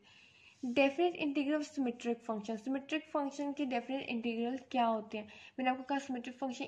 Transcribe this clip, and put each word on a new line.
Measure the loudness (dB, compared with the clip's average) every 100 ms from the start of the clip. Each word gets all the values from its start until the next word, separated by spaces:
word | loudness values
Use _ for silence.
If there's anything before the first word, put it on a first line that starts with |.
| -20 -20 -20 -20 -20 _
Definite | 2 6 6 6 2 4
इंटीग्रल | 0 2 2 0
ऑफ |
symmetric | 0 0 0 0 -2 -2
function, | -2 -4 -4 -4
Symmetric | -2 -4 -2 -4
function | 0 -2 -2 -2 -4
की | -2 0
definite | 0 -2 -4 -2
integral | -2 0 0 0 -2 -2
क्या | 2
होते | 2 2 -2 -8
हैं? | -8 -16 -12 -2
मैंने | 0
आपको | 0
कहा | -2 -2
symmetric | -2 -6 -6 -6
function | -6 -4